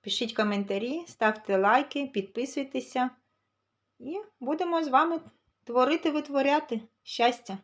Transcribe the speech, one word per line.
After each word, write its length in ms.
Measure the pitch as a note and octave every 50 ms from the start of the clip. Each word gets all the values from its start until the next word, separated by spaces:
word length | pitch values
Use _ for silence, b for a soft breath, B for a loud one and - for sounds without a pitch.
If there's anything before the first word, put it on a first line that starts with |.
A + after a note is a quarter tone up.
пишіть 320 | _ G3+ - - B3 A3+ -
коментарі, 720 | - G#3+ G#3 G3+ G3+ G3+ G3 G3+ G3+ A3 B3 C#4 E4 E4+
ставте 520 | - - _ A3+ G#3+ G#3+ A3 - - G3+ F#3+
лайки, 480 | F#3+ G3+ A3+ C4 D4 C#4+ - C#4+ C#4+
підписуйтеся. 1040 | C4+ - G#3 F#3+ G3 _ A3+ B3+ C#4 - D4 C#4 C4+ - C4 - - - B3+ B3 C4 - _ _ _ _ _ _ _ _ _ _ _ _ _ _ _ _ _
І 220 | A#3+ C4 E4 G4+ G#4+ - _ _
будемо 420 | B3+ B3 D#4 - F4+ F4 E4+ E4 D#4+
з 40 | C#4+
вами 320 | B3+ C4+ D#4+ E4+ E4 D#4+ - - _ _ _ _ _ _ _
творити, 460 | - A#3 B3 B3+ C4+ D#4 - - E4
витворяти 720 | C#4+ D4+ D4 D4 C#4 C#4 C4+ C#4 C#4+ D4+ D4+ - A#3+ A3+ A3+ - _ _ _
щастя. 560 | - - - A#3 A#3+ A#3+ - - - F#3+ G3+